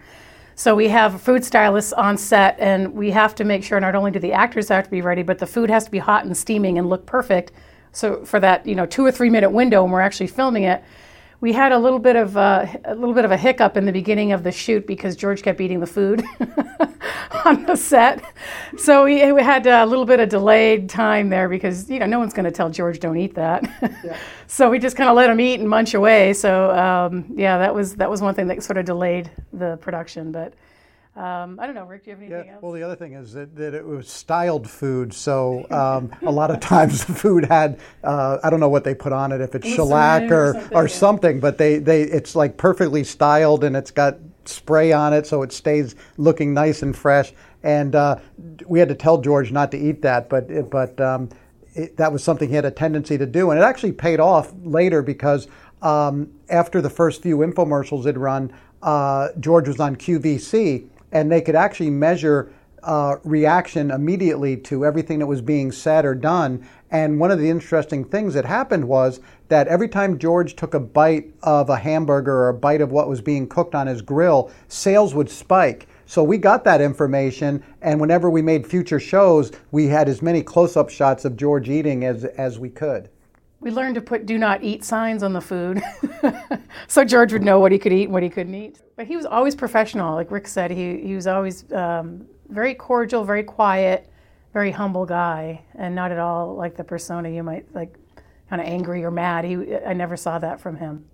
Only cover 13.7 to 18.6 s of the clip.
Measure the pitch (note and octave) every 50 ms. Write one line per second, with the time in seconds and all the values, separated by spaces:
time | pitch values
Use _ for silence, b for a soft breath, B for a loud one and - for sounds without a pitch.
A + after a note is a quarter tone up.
13.7 | - G#3 F#3+ G3 F3+ F#3+ E3 G#3+ G#3+ G#3 G#3 G#3 G3 F3+ E3+ F3+ F#3 - - A#3+
14.7 | A3 G#3 G#3 - F#3+ - - F#3+ E3+ - G3+ G3+ G3+ G3 - G3+ F#3 - F#3+ F3+
15.7 | F3+ F3 E3+ E3+ - G#3 G3 G3 G#3+ A3+ A#3+ - - - B3 - - D4 C#4+ -
16.7 | - - D#4+ - - - - - - - - - - D#5+ - E4 C#4+ - - F#4
17.7 | F4+ - - - C#4+ A#3+ A3+ C4 - - - - B B B B B B